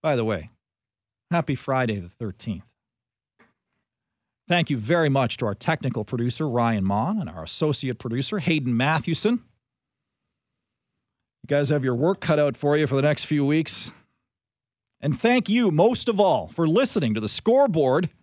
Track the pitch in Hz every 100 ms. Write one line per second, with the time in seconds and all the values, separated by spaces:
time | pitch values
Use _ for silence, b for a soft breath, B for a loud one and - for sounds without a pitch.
0 | 160 131 110 95 82 _ _ _ _ _
1 | _ _ _ 170 151 135 - 131 123 101
2 | 87 _ 110 - - 92 - _ _ _
3 | _ _ _ _ _ _ _ _ _ _
4 | _ _ _ _ _ 175 - 131 107 175
5 | 156 135 123 - 113 98 - 160 135 117
6 | 104 120 123 - 156 120 117 110 95 101
7 | 139 220 151 82 78 - 151 139 131 120
8 | 120 120 139 208 143 156 127 117 139 160
9 | 170 160 208 240 _ _ _ _ _ _
10 | _ _ _ _ _ _ _ _ _ _
11 | _ _ _ _ - 143 139 147 131 120
12 | 160 190 - 151 147 117 143 147 156 135
13 | 147 147 - 151 139 156 160 - - -
14 | _ _ _ _ _ _ _ _ _ _
15 | 143 113 226 247 - 233 220 156 208 240
16 | - 202 196 131 82 - 160 185 269 202
17 | 127 110 107 - - 262 277 165 135 143
18 | 180 _